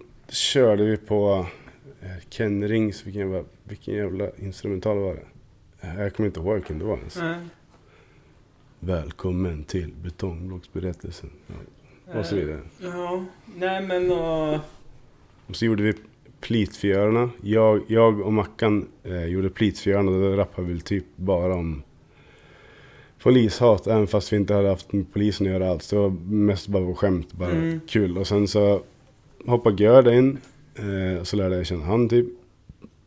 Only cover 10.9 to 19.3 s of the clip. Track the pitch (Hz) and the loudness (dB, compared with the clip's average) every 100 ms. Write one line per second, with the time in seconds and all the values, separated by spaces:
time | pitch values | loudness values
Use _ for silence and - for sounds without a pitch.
10.9 | 85 85 85 71 - - - - - - | -8 -12 -14 -18 -20 -20 -20 -20 -20 -20
11.9 | - - 107 92 101 76 76 76 - 180 | -20 -12 -8 -4 -4 -4 -6 -12 -14 -10
12.9 | 180 175 185 185 - - 180 185 190 190 | -8 -6 -6 -8 -16 -20 -8 -4 -4 -4
13.9 | 180 180 175 165 160 156 151 151 - - | -2 0 0 -2 -2 -2 -4 -6 -16 -20
14.9 | - - _ _ _ - 92 117 107 104 | -20 -20 _ _ _ -16 -4 0 2 0
15.9 | 104 - _ - - - 113 98 - 101 | -2 -6 _ -20 -14 -4 -2 -2 -2 0
16.9 | 95 104 113 123 117 101 107 110 107 - | 2 4 2 0 -4 0 4 6 4 2
17.9 | 113 113 104 98 107 101 - 113 104 - | 6 6 6 2 0 0 -2 0 2 -2
18.9 | - - 90 85 | -10 -10 -6 -4